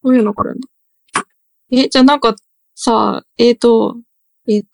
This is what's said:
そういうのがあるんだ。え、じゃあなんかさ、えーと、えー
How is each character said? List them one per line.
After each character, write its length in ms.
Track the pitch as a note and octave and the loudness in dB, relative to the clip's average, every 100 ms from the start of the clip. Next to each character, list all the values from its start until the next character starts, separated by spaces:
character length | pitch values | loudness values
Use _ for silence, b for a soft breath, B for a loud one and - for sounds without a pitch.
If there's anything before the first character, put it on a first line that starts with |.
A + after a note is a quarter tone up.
そ 80 | C4 | 2
う 60 | B3+ | 0
い 40 | |
う 20 | |
の 80 | G#3 | 0
が 100 | G#3 | -4
あ 20 | |
る 120 | - B3+ | -10 -10
ん 40 | |
だ。 80 | C4 _ _ _ _ - - _ _ _ _ | -16 _ _ _ _ -10 -10 _ _ _ _
え、 180 | B3+ C4 | -2 0
じ 100 | C4 | 2
ゃ 40 | |
あ 20 | |
な 120 | C4 C#4+ | 4 4
ん 40 | |
か 140 | A#3+ G#3+ _ _ _ | -2 -4 _ _ _
さ、 500 | - - A3 G#3+ - _ - | -8 -2 0 -2 -6 _ 0
え 120 | A#3+ | 0
ー 80 | A#3 | 2
と、 380 | A#3+ A3+ G#3+ A#3+ _ _ _ _ - | 2 2 0 -8 _ _ _ _ -4
え 100 | G#3 | -4
ー 60 | - | -2